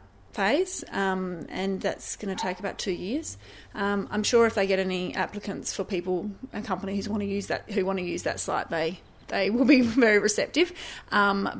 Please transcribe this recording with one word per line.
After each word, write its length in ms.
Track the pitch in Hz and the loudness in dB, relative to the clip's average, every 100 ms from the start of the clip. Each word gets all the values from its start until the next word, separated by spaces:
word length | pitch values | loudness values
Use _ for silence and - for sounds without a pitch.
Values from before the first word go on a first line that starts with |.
| - - - | -14 -20 -12
phase, 520 | - 196 294 370 - - | -2 2 2 2 -4 -4
um, 560 | 202 196 185 185 170 - | -2 0 0 -2 -6 -8
and 320 | - 196 190 | -4 -2 0
that's 340 | 196 - - - | -2 -4 -6 -6
gonna 200 | 196 185 | -4 -4
take 240 | 196 202 | -4 -4
about 180 | 202 - | -6 -6
two 140 | 208 | -4
years. 440 | 175 180 277 311 - - - - | -4 -2 -4 -4 -8 -14 -20 -12
Um, 340 | - 202 202 - | -4 0 0 0
I'm 120 | 214 | -2
sure 220 | 202 240 226 | 4 6 6
if 80 | 214 | 4
they 120 | 196 | 2
get 120 | 190 | 2
any 340 | 185 185 180 - | 2 0 -2 -2
applicants 580 | 180 202 202 180 - - | -4 -4 -6 -6 -4 -4
for 80 | |
people, 460 | 185 180 180 180 208 196 - | -2 -4 -2 -2 -2 -8 -10
a 80 | 214 | -8
company 340 | 202 185 190 202 | -4 -4 -2 -4
who's 140 | 196 | -2
wanna 160 | 214 196 | -2 -2
use 220 | 196 196 | -2 -2
that, 220 | - - | -4 -4
who 120 | 196 185 | -2 0
wanna 180 | 190 | 0
use 200 | 180 175 | -2 -4
that 160 | - - | -2 -2
site, 300 | - 170 - | -2 -2 -2
they, 320 | 165 165 185 - - - | -2 -2 -4 -12 -20 -6
they 220 | 196 190 | 0 2
will 160 | 233 247 | 4 6
be 160 | 262 | 6
<laughs> 200 | 233 226 226 | 6 4 6
very 120 | 208 | 6
receptive. 540 | 214 - - 285 349 - - - - | 4 2 0 2 2 0 -12 -14 -2
Um, 380 | 208 202 196 196 196 | 2 4 2 -2 2